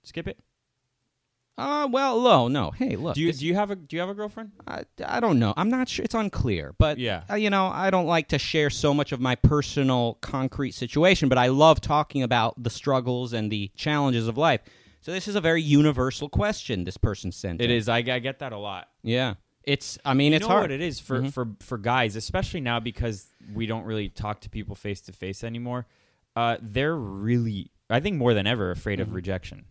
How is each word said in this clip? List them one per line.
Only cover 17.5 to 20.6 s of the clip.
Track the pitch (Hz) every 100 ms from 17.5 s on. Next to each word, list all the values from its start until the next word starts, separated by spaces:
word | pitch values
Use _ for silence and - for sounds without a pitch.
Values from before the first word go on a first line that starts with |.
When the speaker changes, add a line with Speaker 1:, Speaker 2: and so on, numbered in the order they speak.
| 85
Speaker 1:
It | 120
Speaker 2:
in. | 120
Speaker 1:
is. | 110
I, | 117
I | 120 127
get | 127 131
that | 135
a | 107
lot. | 104 92 - _
Speaker 2:
Yeah. | - 123 127 104 _ _
It's, | - 139 - -
I | 139
mean, | 131 147
Speaker 1:
You | 156
Speaker 2:
it's |
Speaker 1:
know | 208
Speaker 2:
hard. | 196